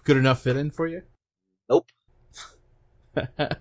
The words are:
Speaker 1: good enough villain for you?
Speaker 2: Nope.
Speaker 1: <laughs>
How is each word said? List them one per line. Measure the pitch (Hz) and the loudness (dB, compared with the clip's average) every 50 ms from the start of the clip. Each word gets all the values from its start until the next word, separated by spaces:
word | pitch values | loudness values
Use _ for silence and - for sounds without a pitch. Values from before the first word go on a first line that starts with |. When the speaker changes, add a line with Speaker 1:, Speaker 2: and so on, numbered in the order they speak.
| - | 0
Speaker 1:
good | 151 143 | 2 4
enough | 131 131 135 127 - | 4 4 2 2 0
villain | - 127 123 139 147 147 | -2 -2 -2 -2 -4 -6
for | - - 165 | -6 -6 -6
you? | 165 165 - - _ _ _ _ _ _ _ _ _ _ _ _ - | -6 -6 -10 -14 _ _ _ _ _ _ _ _ _ _ _ _ 2
Speaker 2:
Nope. | - 170 - _ _ _ _ _ _ _ _ _ - - - - - _ _ _ _ _ _ _ _ _ _ _ - | 2 2 2 _ _ _ _ _ _ _ _ _ -20 -20 -20 -20 -20 _ _ _ _ _ _ _ _ _ _ _ -8
Speaker 1:
<laughs> | 147 - - - - 147 - - - | -8 -8 -6 -6 -8 -6 -6 -6 -8